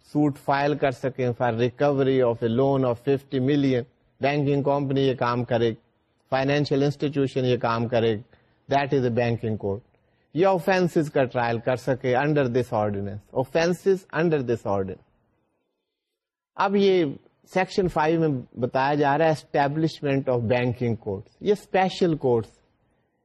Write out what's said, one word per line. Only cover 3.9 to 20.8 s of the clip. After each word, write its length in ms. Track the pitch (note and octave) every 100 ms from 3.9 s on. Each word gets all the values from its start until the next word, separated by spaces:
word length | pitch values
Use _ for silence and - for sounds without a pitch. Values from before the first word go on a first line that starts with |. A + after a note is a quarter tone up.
| _ _ _
بینکنگ 420 | C3 D3 C#3 C#3+
کمپنی 380 | C#3+ C#3+ C#3 C3+
یہ 140 | C3+
کام 300 | B2+ B2 A#2+
کرے، 280 | A#2+ A#2+ A#2 A2+ _ _ _ _ _
فائنینشل 540 | C3 C#3 C#3+ C#3+ C#3
انسٹیٹیوشن 640 | C#3+ C#3+ D3 C#3+ C3+ C#3
یہ 120 | B2+ A#2+
کام 320 | A#2+ A#2 A#2
کرے، 280 | A#2+ A2+ G#2+ - _ _ _ -
that 240 | C#3 C#3+ C#3+
is 60 |
a 60 | B2
banking 460 | A#2 A#2+ A2+ A2+ G#2+
court۔ 140 | G2+ G2 - _ _ _ _
یا 160 | D3 F#3+
آفینسز 600 | F#3+ G3 F#3 F3 F3 D3+
کا 140 | D3
ٹرائل 340 | B2+ B2+ A#2+ A#2
کر 180 | C3 B2+
سکے 400 | - B2+ B2+ B2
under 280 | D3 D3
this 380 | B2+ B2 A#2+ A2+
ordinance، 560 | G#2+ G2+ G2 G2 - B2
offenses 840 | C3 E3 E3+ F3 G3 F#3+ - D3
under 180 | E3+ D3+
this 340 | A#2+ A#2 A2+
ordinance۔ 380 | G2+ F#2+ - _ _ _ _ _ _ _ _ _ _ _ _ _ _ _
اب 220 | - G3 G3+
یہ 280 | G3 F#3 D3+ - - _ _
سیکشن 340 | F#3 F#3 - F3+
فائیو 320 | D#3+ D#3 E3
میں 380 | D#3+ C3 - -
بتایا 360 | B2 C3 C3+
جا 240 | D3 C#3 D3
رہا 80 | D#3+
ہے 40 |
establishment 1040 | D3+ - D#3 C#3+ D3+ D#3+ - C#3+ C3+ C3+
of 60 | B2
banking 500 | A2+ B2 B2 A2+